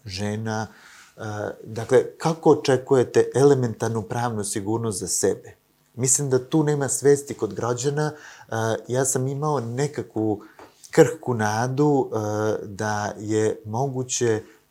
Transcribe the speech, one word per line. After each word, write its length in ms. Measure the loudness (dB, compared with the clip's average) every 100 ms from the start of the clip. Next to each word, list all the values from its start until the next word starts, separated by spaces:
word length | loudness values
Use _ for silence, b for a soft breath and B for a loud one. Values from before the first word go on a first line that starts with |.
| -14
žena, 600 | -8 -6 -4 -4 -4 -6
e, 540 | -10 -20 -20 -20 -14 -10 -8 -8 -10
dakle, 540 | -12 -10 2 4 4 0
kako 320 | -4 2 4
očekujete 800 | 4 4 0 4 2 4 4 2 4
elementarnu 640 | 6 6 2 -2 -4 -4
pravnu 420 | -4 -4 -4 -4
sigurnost 560 | -6 -6 -2 -2 -2 -6
za 80 | -4
sebe? 480 | 0 0 -2 -6 -20 _ _ _ -4
Mislim 340 | 0 0 2
da 200 | 0 0
tu 140 | 0
nema 260 | 0 0 -2
svesti 440 | 2 4 4 2
kod 200 | -6 -6
građana. 580 | -4 -4 -2 -2 -2 -2
E, 440 | -4 -14 -20 -8 -4 -2 -2 -2
ja 180 | -2 0
sam 220 | -2 -4
imao 320 | -4 -2 -2
nekakvu 840 | -4 -4 -4 -4 -6 -2 -2 -2 B B B B 0
krhku 420 | 4 4 4 -4
nadu, 760 | -2 0 0 -2 2 4 4 2
e, 60 | -2 -2 0 -2 -2 -6
da 480 | -6 -4 -2 -4 -6
je 420 | -2 0 0 -2 -6
moguće 800 | -4 -4 -4 -6 -2 0 0 B B _